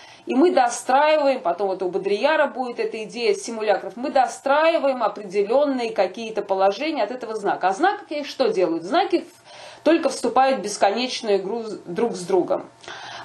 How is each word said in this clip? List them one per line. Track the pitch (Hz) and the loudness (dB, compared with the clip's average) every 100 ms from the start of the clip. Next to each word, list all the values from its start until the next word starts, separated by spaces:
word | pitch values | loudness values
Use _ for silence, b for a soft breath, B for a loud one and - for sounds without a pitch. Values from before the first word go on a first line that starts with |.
| B B - | B B -2
и | 254 | 4
мы | 359 | 4
достраиваем, | 349 240 - - 262 302 311 277 254 | 6 2 0 2 4 6 4 4 0
потом | 170 175 202 | 0 -2 -2
вот | 185 | -2
у | 185 | -2
Бодрияра | 175 180 208 269 311 285 | -2 -2 0 2 2 0
будет | 240 254 233 | -2 -6 -4
эта | 220 226 | -4 -6
идея | 208 208 226 | -8 -4 0
симулякров, | 202 - 226 214 185 190 233 | 0 -2 -4 0 0 -2 -8
мы | 277 | -2
достраиваем | 269 233 - 262 285 320 330 269 254 | 2 2 0 0 2 4 4 2 0
определенные | 214 208 202 196 202 254 294 262 233 | -2 -4 -6 -2 2 2 2 0 -2
какие-то | - 185 208 226 214 | 0 -2 -2 -8 -6
положения | 196 190 196 202 302 294 | -2 2 2 2 -2 -2
от | 208 | -2
этого | 254 226 220 | -4 -8 -4
знака. | 196 - - | -2 0 0
А | |
знак | 190 359 403 - | 0 -2 -4 -6
и | 294 | -8
что | 285 - 240 | -6 -2 0
делают? | 175 175 165 | 2 0 0
Знаки | 170 320 403 330 | -2 0 2 0
в-, | - - - - - - | -4 -16 -20 -20 -20 -4
только | 294 330 269 | 2 4 2
вступают | - 247 240 269 262 | -2 0 4 4 2
в | |
бесконечную | 196 - 202 202 247 - 226 196 | -4 0 2 2 -2 -4 0 0
игру | 180 233 | 0 -6
с-, | 220 175 - | -6 -10 -8
друг | 175 233 185 | -2 -2 -2
с | |
другом. | 175 190 160 - - - B B B B | 0 2 2 -2 -6 -18 B B B B